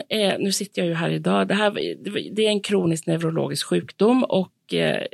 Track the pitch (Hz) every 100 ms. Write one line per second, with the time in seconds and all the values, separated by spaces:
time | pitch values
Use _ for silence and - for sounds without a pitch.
0 | - 220 196 - 196 190 190 - 175 165
1 | 165 160 170 196 190 190 208 208 82 -
2 | 202 202 - 196 214 208 202 202 175 165
3 | - 165 165 160 139 147 - 175 - -
4 | 208 254 - 190 180 _ - 170 160 -
5 | -